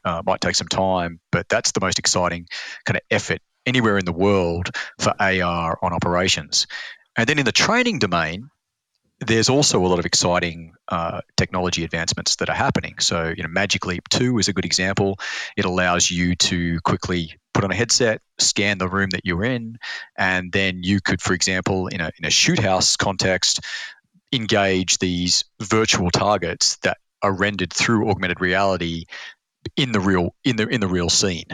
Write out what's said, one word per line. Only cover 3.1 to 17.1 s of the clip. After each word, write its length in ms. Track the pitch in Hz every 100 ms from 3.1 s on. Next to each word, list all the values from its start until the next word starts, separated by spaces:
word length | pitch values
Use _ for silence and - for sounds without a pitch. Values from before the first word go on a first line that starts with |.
effort 300 | 107 - 85 _ _ -
anywhere 320 | 127 113 101
in 60 |
the 80 | 87
world 580 | 82 98 101 87 85 90 - - -
for 140 | - -
A 220 | 98 95
R 360 | 87 85 85 -
on 100 | 92
operations. 760 | 85 85 87 92 87 73 - - - - - _ -
And 120 | 117
then 100 | 151
in 60 |
the 80 | 123
training 460 | - - 233 240 196
domain, 500 | - 87 80 90 135 _ _ _ _ _ _ _
there's 280 | - 113 110
also 360 | 135 151 107
a 40 | 90
lot 100 | 90
of 60 |
exciting, 720 | 87 - 90 87 87 82 82 _ -
uh, 340 | 87 85 90 - -
technology 480 | 92 92 90 87
advancements 520 | 82 85 82 - - -
that 140 | 90
are 40 | 78
happening. 400 | 131 - 82 -
So, 340 | - 87 82
you 80 | 82
know, 60 | 80
Magic 380 | 90 98 95 92
Leap 220 | 87 -
two 280 | - 127 120
is 100 | 98
a 40 |
good 140 | 92 90
example. 520 | - 92 98 101 95 - - - -
It 80 |
allows 460 | 92 90 90 87 -
you 240 | 87 87 90
to 440 | - 90 87 85
quickly 580 | - 95 -